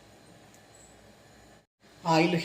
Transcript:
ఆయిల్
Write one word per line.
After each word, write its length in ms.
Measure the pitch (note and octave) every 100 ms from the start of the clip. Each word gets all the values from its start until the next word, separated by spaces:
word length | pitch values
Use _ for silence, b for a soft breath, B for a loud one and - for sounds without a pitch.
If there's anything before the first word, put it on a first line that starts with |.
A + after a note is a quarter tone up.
| - - - - - - - - - - - - - - - - _ _ _ - E3+ D#3+
ఆయిల్ 200 | F3 E3+